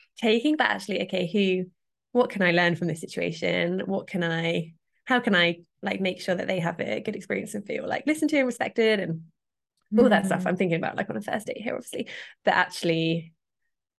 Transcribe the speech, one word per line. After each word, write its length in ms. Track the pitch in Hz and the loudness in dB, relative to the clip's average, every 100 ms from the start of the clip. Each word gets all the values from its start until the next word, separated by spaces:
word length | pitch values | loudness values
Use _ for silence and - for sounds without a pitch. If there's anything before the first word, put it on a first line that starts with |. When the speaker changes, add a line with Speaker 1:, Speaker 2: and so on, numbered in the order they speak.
| _ - | _ -2
Speaker 1:
taking, 340 | 226 233 302 302 | 2 4 4 2
but 120 | 220 | 2
actually, 340 | 202 202 190 | 0 -4 -4
okay, 260 | 190 185 175 | -2 -2 0
who, 380 | 214 190 185 180 _ _ _ _ | 2 2 2 -2 _ _ _ _
what 180 | 247 240 | 0 0
can 140 | 196 | 2
I 80 | 180 | 2
learn 240 | 170 175 165 | 4 4 2
from 120 | 170 | -2
this 140 | 160 | -4
situation? 800 | - 180 175 165 180 180 170 185 190 | -8 -4 -4 -2 -2 0 0 -2 -4
What 180 | 196 - | -4 -4
can 180 | 185 | -4
I, 500 | 170 165 165 175 165 - _ _ - | -2 -2 -2 -2 -4 -12 _ _ -2
how 140 | 247 | 0
can 140 | 226 | 4
I, 280 | 180 170 170 - _ | 4 4 0 -10 _
like, 180 | 196 190 | -6 -2
make 220 | 190 185 | -2 -2
sure 140 | - 175 | -2 -2
that 120 | - | 0
they 120 | 190 | -2
have 200 | 170 170 | -2 -2
a 220 | - 214 | -4 -4
good 140 | 214 208 | -6 -8
experience 400 | - - 214 208 | -6 -6 -6 -10
and 100 | - | -8
feel, 220 | - - | -6 -4
like, 180 | - 277 | -4 -2
listened 240 | 311 302 | 0 2
to 80 | 302 | 2
and 80 | 254 | 0
respected 540 | - - - 220 208 | 0 -4 2 2 2
and 240 | 175 160 165 _ _ _ _ _ - 214 | 0 -6 -10 _ _ _ _ _ 0 4
all 120 | 247 | 6
that 160 | 208 190 | 6 4
stuff 140 | 185 | 0
Speaker 2:
Mm-hmm. 100 | 185 | 0
Speaker 1:
I'm 80 | 180 | 0
thinking 180 | 180 165 | 2 0
about, 180 | - - | -2 -4
like, 120 | 202 | -4
on 60 | 214 | -6
a 60 | |
first 260 | 208 214 - | -4 -6 -6
date 120 | - | -8
here, 140 | 214 | -6
obviously, 360 | - - - - - - - | -8 -8 -10 -8 -12 -18 -4
but 100 | - 185 | 0 2
actually, 760 | 180 - 175 160 165 165 160 _ _ _ _ _ _ | 2 0 0 2 2 0 -4 _ _ _ _ _ _